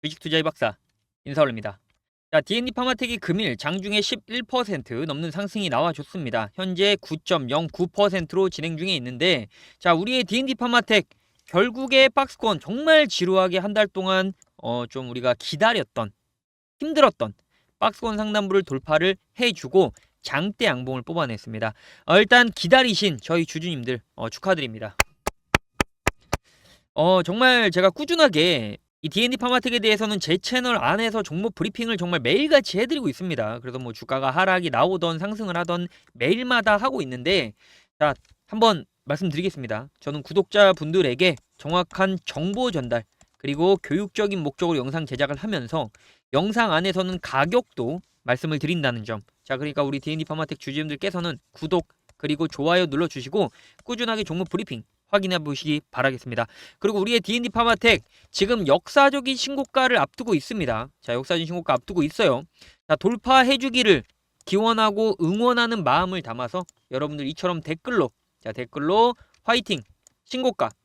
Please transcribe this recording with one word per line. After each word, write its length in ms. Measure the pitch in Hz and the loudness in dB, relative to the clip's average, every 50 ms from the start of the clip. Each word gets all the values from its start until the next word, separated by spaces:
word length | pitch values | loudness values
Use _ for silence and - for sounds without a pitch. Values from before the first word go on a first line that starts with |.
주식 200 | - 151 156 - | -10 -10 -12 -10
투자의 240 | - 160 156 160 156 | -6 -2 0 0 0
박사 320 | 160 - _ 127 113 101 _ _ _ _ _ _ _ _ _ _ | 0 -2 _ -2 -2 -2 _ _ _ _ _ _ _ _ _ _
인사 180 | 139 143 151 | -6 2 2
올립니다. 380 | 151 135 117 110 104 107 98 _ _ _ _ _ _ _ _ _ _ _ | 2 2 2 -6 -10 -10 -12 _ _ _ _ _ _ _ _ _ _ _
자, 100 | - 156 | 0 0
디엔디 300 | 147 - 196 233 240 262 | 0 2 -4 -2 -2 -4
파마텍이 460 | 233 - 247 254 254 226 262 233 240 | -4 -2 -2 -2 -2 -2 -4 -6 -6
금일 400 | 226 - - 170 202 220 165 120 | -6 -2 -2 -2 0 0 -2 -4
장중에 440 | - - 147 175 196 185 208 208 214 | -4 -4 -4 -4 -4 -4 -2 0 0
십일 440 | 196 - 254 220 _ - 220 247 240 | 0 0 -4 -6 _ -8 -8 -8 -6
퍼센트 500 | _ - 254 240 208 196 139 113 - 123 | _ -2 -2 -2 -2 -4 -6 -6 -8 -6
넘는 380 | 117 156 160 139 147 165 165 | -6 -4 -4 -4 -6 -6 -6
상승이 360 | 143 180 202 196 - 220 202 170 | -6 -6 -8 -6 -6 -4 -4 0
나와줬습니다. 800 | 127 123 156 175 156 - 139 _ - 190 151 123 113 113 110 104 _ | 0 2 2 0 -2 -4 -12 _ -10 -8 -8 -4 -2 -2 -4 -4 _
현재 420 | - 185 190 180 170 196 202 208 - | -6 -6 -4 0 2 2 2 2 0
구 160 | - - 156 156 _ | -2 -10 -10 -8 _
점 260 | - 185 160 135 120 | -2 -2 -2 0 -2
영구 380 | 135 156 170 156 - - 175 175 | -2 -2 -2 -2 -4 -4 -4 -4
퍼센트로 600 | _ - 208 202 180 190 165 151 - 185 190 185 | _ 2 2 2 2 -2 -6 -4 -2 0 0 0
진행 260 | - - 147 170 165 | -2 -4 -6 -6 -6
중에 180 | 151 170 196 185 | -6 -4 -4 -4
있는데, 540 | 147 120 123 127 120 151 185 175 131 107 - _ - - - _ _ | -4 -4 -8 -6 -2 0 2 2 0 -2 -10 _ -20 -20 -20 _ _
자, 140 | - 180 170 | 2 2 2
우리의 280 | 160 190 233 254 254 | 2 2 0 0 -2
디엔디 320 | 233 170 208 247 262 262 262 | -2 0 -2 -2 -2 -2 -4
파마텍 540 | - 240 240 233 240 - - 220 202 - _ _ _ _ _ _ _ _ _ | -2 -2 2 2 2 2 4 2 2 2 _ _ _ _ _ _ _ _ _
결국에 600 | - 175 208 247 226 254 269 247 262 262 269 262 | 0 2 2 2 0 -6 -4 2 6 6 6 6
박스권 520 | - 285 269 254 - _ - 226 196 151 | 4 2 0 0 -4 _ -2 -2 -2 -2
정말 480 | - - 208 254 302 320 320 311 302 196 | -4 -8 -8 -2 4 6 6 6 6 4
지루하게 500 | - - 180 175 190 190 185 185 175 185 | 0 -2 0 2 4 4 2 2 0 -2
한 160 | 180 208 208 | -2 -2 2
달 140 | 214 214 202 | 0 0 0
동안, 440 | _ 190 185 185 190 190 190 190 185 _ _ _ _ - | _ -4 -2 0 0 2 0 -2 -4 _ _ _ _ -10
어, 280 | - 117 117 123 120 | -6 -4 -4 -4 -6
좀 240 | 117 - 135 131 123 | -6 -8 -10 -10 -8
우리가 240 | 120 127 120 127 123 | -8 -2 0 0 0
기다렸던, 760 | - - - - 143 208 220 233 202 143 _ _ 120 113 101 _ _ _ _ _ _ _ _ _ _ _ _ _ _ | 0 -2 -10 -2 2 2 2 2 2 -4 _ _ -6 -6 -6 _ _ _ _ _ _ _ _ _ _ _ _ _ _
힘들었던 560 | 285 311 320 302 285 226 - _ 117 107 101 _ _ _ _ _ _ _ _ _ | -8 -2 4 6 6 6 4 _ -8 -8 -8 _ _ _ _ _ _ _ _ _
박스권 360 | - 220 208 - - 233 214 | -2 -2 -2 -2 -6 -4 -4
상단부를 460 | 208 214 214 208 214 202 190 190 196 | -2 -4 0 0 0 0 2 2 0
돌파를 540 | 185 - 139 135 - - 156 156 165 190 190 - _ _ _ - | 2 0 -6 -6 -2 0 2 2 2 2 0 -2 _ _ _ -2
해주고 520 | 247 240 185 - - 127 - 190 180 123 - _ _ _ _ _ | -2 -2 -2 -2 -10 2 4 4 4 4 0 _ _ _ _ _
장대 440 | _ - 139 139 165 208 202 _ 240 | _ -4 -4 -4 -4 -4 -4 _ -2
양봉을 360 | 196 139 123 127 127 131 127 | 0 0 -2 -4 -6 -6 -8
뽑아냈습니다. 720 | 120 - 165 170 156 127 113 104 - 113 110 110 113 110 107 _ _ - - - _ | -8 -6 -4 -4 -4 -4 -4 -10 -10 -12 -8 -6 -6 -6 -6 _ _ -20 -20 -20 _
어, 120 | - 160 196 | 4 6 6
일단 300 | 226 190 240 247 240 233 | 8 8 6 6 6 4
기다리신 680 | - - - 170 247 262 262 247 202 - 208 196 151 117 | 0 -6 2 4 6 6 6 4 0 0 0 -2 -2 -4
저희 240 | - - - 175 165 | -6 -2 -2 -2 -2
주주님들, 560 | - - 156 160 180 165 135 120 120 127 117 _ _ _ | -2 -6 -8 -8 -6 -8 -6 -6 -6 -6 -8 _ _ _
어, 160 | - 113 113 | -10 -10 -8
축하드립니다. 640 | - - - 190 190 160 139 123 110 110 110 104 - - - _ _ _ _ - - _ _ _ - - _ _ _ _ - _ _ _ _ - - _ _ _ - - _ _ _ _ _ _ _ _ _ _ _ | -8 -6 -2 -2 0 0 -2 -8 -8 -10 -12 -12 -6 -8 -8 _ _ _ _ -14 -14 _ _ _ -6 -6 _ _ _ _ -8 _ _ _ _ -6 -6 _ _ _ -10 -10 _ _ _ _ _ _ _ _ _ _ _
어, 280 | - 151 175 185 185 170 | 0 2 4 4 2 2
정말 480 | 165 185 226 254 254 254 240 226 202 | 0 0 2 4 4 6 4 4 2
제가 180 | 170 180 180 190 | 2 4 4 4
꾸준하게 880 | 175 - 302 294 349 330 311 269 180 254 160 180 170 135 110 104 101 - _ _ _ _ | 2 2 -4 -2 4 4 4 4 6 4 4 4 2 0 -2 -6 -10 -12 _ _ _ _
이 60 | - 160 | -10 -4
디엔디 280 | - 196 233 247 254 - | -2 0 0 0 0 -2
파마텍에 420 | 247 247 247 254 - 254 233 240 | -2 0 0 0 0 0 -2 0
대해서는 400 | 202 220 214 196 220 214 214 196 | 2 2 2 2 2 -2 -2 -4
제 180 | - 151 165 190 | 0 0 0 0
채널 380 | - - 247 254 247 254 240 | 0 -2 -2 -2 0 0 0
안에서 480 | 202 - 123 170 208 226 226 214 226 202 | 2 2 2 0 2 0 -2 -2 -4 -4
종목 320 | - 151 170 202 226 180 | -4 -6 -4 -4 -6 -4
브리핑을 400 | - 262 214 - - 233 226 226 | -4 -4 -4 -4 -6 -4 -4 -2
정말 240 | 170 175 175 175 160 | -4 -2 -2 -2 0
매일같이 580 | 120 120 156 226 294 311 311 277 - - - 185 | 2 2 2 2 4 4 4 4 2 2 -2 -2
해드리고 300 | 240 247 320 302 240 160 | -2 -2 -2 -2 -2 -4
있습니다. 500 | 127 - 180 185 160 - 107 107 113 123 | -4 -4 -6 -6 -4 -4 -4 -4 -4 -8
그래서 220 | 120 127 120 131 | -10 -10 -10 -8
뭐 120 | 127 120 | -8 -8
주가가 380 | 110 - - - 135 135 135 135 | -10 -12 -6 -4 -4 -2 0 0
하락이 400 | 127 165 190 190 185 185 180 156 | 2 2 2 4 2 0 0 0
나오던 480 | 123 113 139 180 190 180 170 170 165 160 | 2 2 2 2 2 0 -2 -2 -2 -4
상승을 380 | 175 202 214 208 220 190 170 | -6 -8 -6 -8 -6 -6 -4
하던 320 | 170 175 170 175 175 175 175 _ _ _ _ | -4 -2 -2 -2 -4 -4 -8 _ _ _ _
매일마다 640 | _ - 117 139 208 226 254 247 254 240 202 220 208 | _ -2 0 0 2 0 0 0 0 2 4 4 2
하고 260 | 208 220 269 269 - | 4 2 -2 -2 -2
있는데, 500 | 151 127 127 123 123 156 196 185 135 107 - _ _ _ - _ _ _ _ _ | -6 -6 -6 -4 -2 0 0 0 0 -2 -8 _ _ _ -20 _ _ _ _ _
자, 160 | 151 151 131 _ _ _ _ _ _ | 0 0 0 _ _ _ _ _ _
한번 380 | _ - 220 226 226 202 151 - _ _ _ _ | _ 0 4 4 6 4 4 -4 _ _ _ _
말씀드리겠습니다. 840 | 127 143 147 190 175 139 151 180 190 - 147 127 113 107 107 123 139 _ _ | -6 -4 -2 -2 -2 -2 -2 -4 -4 -4 -6 -8 -6 -6 -6 -6 -12 _ _
저는 240 | - 147 147 151 | -10 -8 -8 -8
구독자분들에게 1120 | 135 - 160 196 185 _ - 208 202 196 185 - 151 151 165 190 175 135 123 131 180 180 151 - _ _ _ _ | -10 -2 0 0 0 _ 6 6 8 8 6 4 -2 0 2 2 2 2 2 4 2 2 2 0 _ _ _ _
정확한 600 | - 147 165 180 180 _ - - 190 190 190 180 _ | -6 -2 0 0 0 _ -2 0 0 0 0 -4 _
정보 460 | - - 143 156 185 202 233 254 247 | -8 -6 -4 -4 -4 -2 -2 -2 -2
전달, 320 | 180 156 127 120 120 117 110 _ _ _ _ _ _ _ | -2 -4 -4 -2 -4 -4 -4 _ _ _ _ _ _ _
그리고 380 | - 139 143 147 165 185 196 180 | -6 -6 -2 2 4 4 4 2
교육적인 560 | - - 147 175 208 196 _ - 208 208 196 185 | 0 -2 -2 -2 -2 -4 _ -2 -2 -2 -2 -2
목적으로 400 | 156 147 - - 180 170 170 143 | -4 -6 -4 -2 -2 0 0 -2
영상 260 | 123 135 135 165 156 | -2 -4 -6 -6 -6
제작을 300 | - 131 123 143 135 147 | -6 -2 -4 -2 -2 -2
하면서 560 | 135 - 220 202 156 120 110 - 160 127 107 _ _ _ _ _ _ _ _ | -8 -6 -6 -6 -6 -6 -4 -6 -6 -6 -6 _ _ _ _ _ _ _ _
영상 400 | - 139 175 214 214 233 233 214 | 0 0 0 2 0 0 0 2
안에서는 460 | 160 156 175 196 175 185 185 185 185 170 | 2 0 0 0 0 0 -2 -2 -4 -8
가격도 840 | - - - 135 143 170 196 247 247 _ _ - 123 117 156 180 _ _ _ _ | -8 -4 0 0 0 2 2 0 0 _ _ -6 -6 -6 -6 -8 _ _ _ _
말씀을 380 | _ - 123 127 - 160 156 143 | _ -2 -2 -2 0 -4 -4 -2
드린다는 420 | 147 147 180 175 143 131 120 117 | -2 -2 -2 0 0 -2 -4 -4
점. 180 | 107 113 113 104 - _ _ _ | -8 -8 -8 -10 -10 _ _ _
자, 140 | _ _ 135 | _ _ -6
그러니까 260 | 127 147 151 139 147 | -4 -4 -6 -2 -2
우리 160 | 143 139 139 139 | -2 -2 -2 -6
디엔디 280 | - 156 156 160 156 | -6 -6 -6 -6 -6
파마텍 340 | - 156 156 160 143 151 - | -6 -6 -6 -6 -6 -8 -12
주주님들께서는 800 | - - 135 147 156 156 147 139 - 202 180 180 170 170 143 - _ _ | -10 -8 -6 -6 -6 -6 -6 -6 -6 -4 -4 -4 -6 -6 -8 -8 _ _
구독 380 | _ - - 156 185 175 165 _ _ _ _ _ _ | _ -10 -4 -2 0 -2 -2 _ _ _ _ _ _
그리고 300 | _ - 147 151 143 165 | _ -4 -4 -2 -2 -2
좋아요 400 | 156 - - 139 160 175 180 180 | -4 -4 -2 0 2 4 4 2
눌러주시고 640 | 160 135 147 175 160 - 139 123 131 - 214 185 - _ _ _ - _ _ | 2 0 -2 -2 -2 -4 -10 -12 -4 -2 0 0 -2 _ _ _ -20 _ _
꾸준하게 400 | _ - 240 226 240 226 226 220 | _ -10 -6 -4 -2 -4 -2 -4
종목 260 | 208 - 160 175 185 - | -4 -4 -4 -6 -4 -4
브리핑 360 | - - 214 - 135 113 107 _ _ _ _ _ | -4 -8 -6 -6 -10 -12 -12 _ _ _ _ _
확인해 300 | - 202 190 185 185 170 | 0 0 0 2 -2 -2
보시기 420 | 151 147 143 - - 151 147 147 _ _ | -2 -4 -6 -6 -2 -2 -2 -2 _ _
바라겠습니다. 540 | - - 127 135 131 120 - 127 120 113 117 - - - - - _ _ | -4 0 0 0 0 -2 -10 -6 -2 -2 -4 -4 -6 -20 -20 -20 _ _
그리고 180 | - 202 214 208 | -2 0 2 2
우리의 220 | 190 214 240 233 | 0 2 2 0
디엔디 300 | 170 - 220 240 240 240 | 2 0 -2 -2 -2 -2
파마텍 520 | - 233 233 233 233 - - 233 214 143 - _ _ _ _ _ | 0 0 2 2 2 4 4 4 4 4 0 _ _ _ _ _
지금 340 | - - 196 202 240 226 185 | -2 -2 0 0 2 0 4
역사적인 680 | 139 135 175 _ - - 285 277 277 269 285 247 262 269 | 4 2 2 _ 2 4 6 6 6 4 2 -4 -4 -4
신고가를 600 | 247 - 269 277 269 269 - _ 269 262 254 247 208 | -4 -4 -4 -4 -4 -6 -2 _ 2 2 4 4 2
앞두고 360 | 139 - _ - 247 240 202 | 2 0 _ -10 -2 0 0
있습니다. 540 | 151 - - 226 214 165 123 113 110 120 139 _ _ | 0 0 -4 -6 -4 -2 -2 -2 -4 -6 -10 _ _
자, 120 | _ - 120 | _ -4 -4
역사적인 320 | 123 131 - 175 165 165 | -4 -2 -2 -2 -2 -2
신고가 280 | 156 175 175 165 - 139 | -4 -6 -6 -2 0 0
앞두고 280 | 123 _ - 196 175 | 0 _ -4 -2 0
있어요. 400 | 147 156 - - 220 170 127 123 156 _ _ _ - - _ _ _ _ | 0 0 0 2 2 2 2 2 -2 _ _ _ -20 -20 _ _ _ _
자, 80 | 156 | -2
돌파해주기를 1080 | - - 202 240 220 _ 247 262 262 254 247 277 247 247 269 233 254 247 214 180 131 104 _ _ _ _ _ _ _ _ | 2 2 0 0 0 _ 4 6 6 6 6 2 0 0 -2 0 0 4 4 2 2 2 _ _ _ _ _ _ _ _
기원하고 720 | - 185 196 220 226 226 220 220 214 202 208 220 220 196 - | -2 0 2 2 2 2 4 2 2 2 2 0 0 0 0
응원하는 640 | 170 156 185 214 240 247 247 240 240 226 233 220 165 | 0 0 0 2 2 2 4 2 2 0 -2 -2 0
마음을 360 | - 131 156 180 180 185 180 | 2 2 2 2 0 -2 -6
담아서 440 | 139 127 113 123 127 117 - 185 180 _ _ _ _ _ | -6 -8 -8 -8 -8 -6 -6 -8 -8 _ _ _ _ _
여러분들 380 | 131 131 147 147 151 147 143 135 | -4 -4 -4 -4 -6 -6 -6 -8
이처럼 320 | 160 - - 180 175 165 | -8 -4 -2 -2 -2 -2
댓글로, 500 | - 151 160 165 _ 254 247 208 147 120 _ _ _ _ _ _ | -4 -8 -8 -8 _ -4 0 0 0 -2 _ _ _ _ _ _
자, 80 | _ 110 | _ -12
댓글로 640 | 107 - 127 113 - 147 143 156 190 214 233 240 240 _ - _ _ _ _ | -10 -10 -12 -10 -8 -6 -2 0 4 4 4 4 2 _ -14 _ _ _ _
"화이팅! 380 | - 233 247 214 - 202 139 107 _ _ _ _ _ _ _ _ | 0 0 0 0 -2 -6 -6 -6 _ _ _ _ _ _ _ _
신고가! 460 | _ - 254 262 254 196 - 135 110 - _ | _ -8 -2 -2 -2 0 0 -2 -2 -2 _